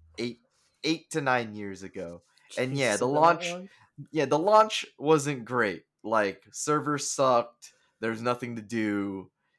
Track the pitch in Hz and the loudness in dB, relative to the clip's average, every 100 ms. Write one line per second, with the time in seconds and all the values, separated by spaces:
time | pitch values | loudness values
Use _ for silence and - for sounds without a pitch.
0 | _ - 120 117 _ _ _ _ 147 165 | _ -8 -8 -8 _ _ _ _ -4 -4
1 | - 160 135 127 113 104 101 92 95 95 | -4 -4 0 0 -2 -8 -10 -12 -12 -10
2 | 85 87 _ _ _ - 127 139 123 104 | -10 -12 _ _ _ -6 -4 0 0 2
3 | 123 151 165 170 175 180 190 - _ - | 2 4 4 4 -2 -8 -10 -20 _ -20
4 | 143 156 135 147 185 214 214 - - - | -6 -2 2 2 6 6 6 0 -8 -4
5 | 143 156 139 135 110 123 107 82 - _ | 2 4 2 -4 -4 0 0 -2 -10 _
6 | 104 110 101 95 _ - - 151 135 143 | -2 0 0 -2 _ -8 -2 -2 0 -4
7 | - - 131 120 117 - - _ _ _ | -4 0 4 4 2 -6 -20 _ _ _
8 | 113 113 117 120 120 113 104 117 107 101 | -6 -2 -2 -2 -6 -10 -6 -2 -2 -2
9 | 98 95 95 _ _ | -4 -6 -12 _ _